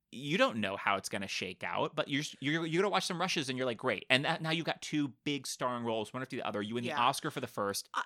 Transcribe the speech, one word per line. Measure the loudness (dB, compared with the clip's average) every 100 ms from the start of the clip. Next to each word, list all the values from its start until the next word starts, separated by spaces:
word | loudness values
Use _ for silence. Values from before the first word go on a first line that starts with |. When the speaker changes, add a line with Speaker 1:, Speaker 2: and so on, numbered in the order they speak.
| _ -8
Speaker 1:
you | 0 4
don't | 4 2
know | -2 0
how | 2 2
it's | 0
gonna | -4 -4
shake | -4 -4 -6
out, | -4 -2 -2 -2
but | 0
you're, | 0 -2 -4
you're, | -2 0 2
you're | 2
gonna | 2
watch | 2 0
some | 0
rushes | 0 0 0
and | 0
you're | -2
like, | 0
"Great." | 0 0 4
And | 4 4
that, | 0
now | 0
you've | 0
got | 0 -4
two | -2 0 0 -2
big | -4 -4 -4
starring | -4 -2 -2 0
roles, | 0 -2
one | -6
after | -6 -4
the |
other. | -2 -2
You | -2 -2
win |
Speaker 2:
Yeah. | -2 2
Speaker 1:
the |
Oscar | 4 4 -2
for | -4
the | -6
first. | -2 0 -2 -4
Speaker 2:
Uh, | -6